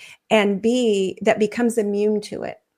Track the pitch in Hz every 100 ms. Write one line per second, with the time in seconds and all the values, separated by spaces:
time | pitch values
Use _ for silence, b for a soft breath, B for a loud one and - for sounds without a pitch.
0 | B B - 214 202 196 226 254 233 202
1 | 185 - 214 202 214 240 240 226 208 202
2 | 208 208 208 - - - _